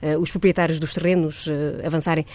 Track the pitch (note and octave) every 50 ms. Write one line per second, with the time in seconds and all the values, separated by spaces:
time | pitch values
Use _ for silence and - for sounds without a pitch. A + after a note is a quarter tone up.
0 | - D#3 D3+ D#3+ F3 - - F#3+ F3+ G3 F3+ - F3 E3 E3 D#3 D#3 D3 - -
1 | D#3+ F3 F#3 F3+ E3 D#3 D3+ - - - D3+ C#3+ D3 D3 D3 - - E3 D#3 D#3+
2 | D3 F3 E3 D#3 D#3 - -